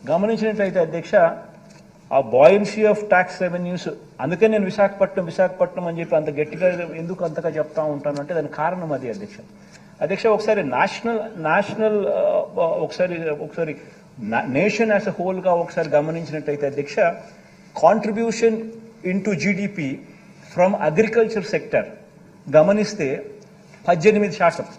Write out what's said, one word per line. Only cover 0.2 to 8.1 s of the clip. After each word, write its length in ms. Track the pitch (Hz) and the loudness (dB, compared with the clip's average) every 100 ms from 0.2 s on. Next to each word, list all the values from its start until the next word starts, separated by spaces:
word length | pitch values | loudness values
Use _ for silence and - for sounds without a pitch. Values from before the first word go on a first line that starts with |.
| 202 226 214 214 196 180 | 0 0 0 0 0 2
అధ్యక్ష, 340 | 160 165 165 196 165 - - - - - - - - | 0 -2 2 4 4 2 -14 -20 -20 -20 -20 -20 -2
ఆ 80 | 135 | 0
buoyancy 680 | 123 123 151 202 202 214 214 | 2 8 8 8 2 0 2
of 120 | 208 | 2
tax 500 | - 180 180 - 180 | 2 2 2 -2 -4
revenues, 420 | 175 175 180 170 147 - - | -4 -6 -6 -8 -10 -16 -8
అందుకే 280 | 127 175 220 | -4 2 2
నేను 160 | 214 | 4
విశాఖపట్నం, 600 | 190 202 196 202 190 196 | 0 2 0 2 -2 -2
విశాఖపట్నం 600 | 170 160 185 180 175 - 175 | -6 0 -2 0 -4 -2 -6
అని 140 | 165 | -6
చెప్పి 160 | 165 160 | -2 0
అంత 140 | 151 | 0
గట్టిగా 680 | 143 151 160 185 175 165 160 | -4 -4 0 0 0 -6 -8
ఎందుకు 280 | 170 185 | -8 -6
అంతగా 240 | 175 156 165 | -6 -4 -4
చెప్తా 340 | 151 151 - | -4 -4 -4
ఉంటాను 380 | 156 147 147 | -4 -4 -4